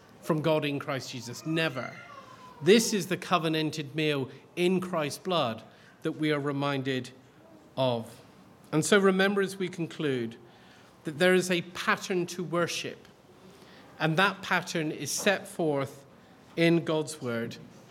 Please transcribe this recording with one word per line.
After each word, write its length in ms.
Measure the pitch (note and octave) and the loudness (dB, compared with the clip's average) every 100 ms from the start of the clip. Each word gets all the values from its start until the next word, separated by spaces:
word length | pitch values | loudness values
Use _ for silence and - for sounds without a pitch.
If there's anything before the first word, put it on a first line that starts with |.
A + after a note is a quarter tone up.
| - - | -20 -8
from 200 | - D#3 | -2 0
God 240 | D#3 D#3 C#3+ | 2 2 2
in 140 | C#3 | -2
Christ 300 | D3 C3+ - | -4 -6 -6
Jesus, 340 | B2+ A2+ B2 D#3 | -10 -10 -10 -4
never. 480 | E3 D#3+ C3 A2+ - - - - - - - | 0 0 -2 -8 -12 -18 -18 -20 -20 -20 0
This 320 | D3 A3+ A3+ | 6 6 6
is 140 | G#3+ D#3 | 0 -2
the 100 | F3 | -4
covenanted 760 | - F3+ D#3+ D#3+ D#3 D3+ C#3 D3+ | 0 2 2 0 0 -4 -6 -2
meal 340 | D#3 C#3+ B2+ - - - | 0 0 -2 -8 -12 -2
in 240 | F3 F#3 | 2 2
Christ's 400 | F#3 E3+ D3 - | 0 -2 -4 -4
blood 440 | F#3 F3 B2 - - - - - | -2 0 0 -2 -10 -20 -20 -8
that 100 | E3 | -6
we 180 | C3+ D3+ | -2 0
are 80 | D3 | 0
reminded 680 | C#3 C#3 C#3 C#3 C3 C3 B2+ - - - - - - - | 0 0 0 0 -2 -4 -4 -12 -20 -20 -20 -20 -12 -2
of. 300 | C3 A#2 A2+ - - - - - - | 0 0 -4 -14 -20 -20 -20 -20 -4
And 120 | D3+ | -2
so 140 | D#3 G#3 | 4 6
remember 440 | G3 F#3+ G3 G3+ | 6 4 4 2
as 180 | F#3+ - | -2 -4
we 80 | F3+ | -6
conclude 680 | F3 D#3+ - D3+ C3 A2+ - - - - - - - | -4 -8 -4 -2 -2 -2 -8 -18 -20 -20 -20 -20 -14
that 160 | - C#3+ | -10 0
there 140 | F3+ | 4
is 180 | F#3 F3+ | 4 4
a 100 | F3 | 0
pattern 640 | F3 - - G3+ - F#3 F3 | -2 -4 -2 -2 0 -2 -2
to 160 | - | -4
worship, 640 | E3 F3 E3 - B2+ - - - - - - - - - - - | -4 -2 -2 -2 -8 -12 -18 -20 -20 -20 -20 -20 -20 -20 -20 -4
and 180 | D#3+ D#3+ | 0 4
that 240 | G3 F#3+ | 2 0
pattern 500 | - F3+ F3 E3+ D#3 | -2 -2 0 -4 -4
is 200 | A2+ C#3 | -4 -6
set 360 | - G#3+ F#3+ - | -2 0 0 -2
forth 580 | - D#3+ C#3 C3+ - - - - - - - | -2 0 0 -2 -8 -20 -20 -20 -20 -10 2
in 280 | E3 E3 | 4 4
God's 380 | D3+ D#3 D3+ - | 2 -2 -2 -6
word, 360 | B2 A#2 A#2 - - - - | -4 -4 -4 -8 -16 -20 -20